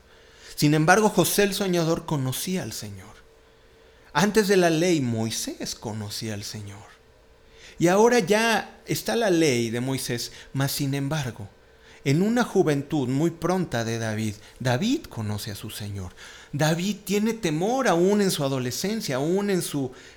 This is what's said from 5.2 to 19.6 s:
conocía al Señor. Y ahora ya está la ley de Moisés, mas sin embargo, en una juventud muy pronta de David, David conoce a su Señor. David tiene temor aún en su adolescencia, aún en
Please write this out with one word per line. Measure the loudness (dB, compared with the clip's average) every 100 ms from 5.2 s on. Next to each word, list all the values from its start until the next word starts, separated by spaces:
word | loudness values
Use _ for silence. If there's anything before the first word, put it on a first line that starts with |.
| -2 -4 -8 -8 -10
conocía | -8 -8 -8 -8 -8 -8
al | -8
Señor. | -10 -12 -12 -16 -20 -20 _ _ _ _ -20 -20 -16 0
Y | 2
ahora | 6 6 4
ya | 2 2 2 0 -2 -12 -6
está | -6 -2
la | 0 2
ley | 4 4 2 0
de | -2
Moisés, | -2 -4 -4 -6 -6 -12 -10
mas | -4 -2
sin | -2 -2
embargo, | -2 -4 -4 -6 -10 -14 -20 -20 _ -20 -8
en | 0 2
una | 2 2
juventud | 2 2 2 2 0 -2 0
muy | 0 0
pronta | 0 -2 -2 -2 -4
de | -4 -4
David, | -4 -2 -4 -6 -14 -6
David | -2 0 0 -2
conoce | -4 -8 -6 -6 -8
a |
su | -10 -12
Señor. | -12 -10 -10 -12 -14 -20 -20 -10
David | -2 0 0 -2 -4
tiene | -2 0 0
temor | 0 -2 0 0 0 2
aún | 4 4 4
en | 2
su | 0
adolescencia, | -2 -2 -4 -4 -4 -4 -4 -2
aún | 0 0 0
en | -2